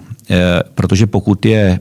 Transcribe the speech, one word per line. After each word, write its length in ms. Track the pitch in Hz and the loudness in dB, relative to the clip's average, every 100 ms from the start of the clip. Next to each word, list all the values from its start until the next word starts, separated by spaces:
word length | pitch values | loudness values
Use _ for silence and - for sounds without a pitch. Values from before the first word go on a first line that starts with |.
| - - - | -14 -14 -4
Eh, 320 | 90 90 87 - | 0 0 0 -4
protože 320 | - 90 92 107 | -4 -2 0 0
pokud 400 | 101 110 98 113 | 0 -2 0 0
je 340 | 110 98 90 | 2 2 0